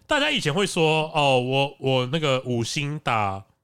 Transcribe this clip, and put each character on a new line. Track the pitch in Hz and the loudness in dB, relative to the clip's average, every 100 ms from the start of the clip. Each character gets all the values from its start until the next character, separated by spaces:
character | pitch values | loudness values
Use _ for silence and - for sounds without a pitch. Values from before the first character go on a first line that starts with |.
| - | -4
大 | 302 | -2
家 | 302 | 0
以 | 269 | -2
前 | 151 | -2
会 | 151 | -2
说， | 196 175 156 156 156 | -2 2 2 2 0
哦， | 160 143 127 | 0 4 4
我， | 123 135 139 - | 2 0 0 -2
我 | 135 131 127 | 0 0 0
那 | 160 | -2
个 | 151 127 | 0 -2
五 | 131 120 | 0 -2
星 | 120 156 143 151 | -2 -4 -4 -4
打 | - 113 101 98 - _ | -2 0 0 -4 -12 _